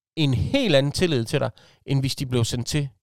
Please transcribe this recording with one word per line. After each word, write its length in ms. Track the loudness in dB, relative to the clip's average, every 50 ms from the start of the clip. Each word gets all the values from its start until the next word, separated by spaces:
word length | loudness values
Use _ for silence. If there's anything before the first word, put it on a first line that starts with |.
| _ _ -2
en 180 | 0 2 2 2
helt 420 | 2 0 0 0 2 2 4 4
anden 160 | 4 2 2
tillid 320 | 0 0 0 0 0 0 -2
til 160 | -2 -2 -2
dig, 100 | -2 -4 -6 _ -20 _ _ _ _
end 140 | -2 -2 0
hvis 140 | 0 -2 -4
de 100 | -4 -4
blev 180 | -2 0 0 0
sendt 220 | 0 -2 -4 -4
til 220 | -2 -2 -2 -2 -4 -8 _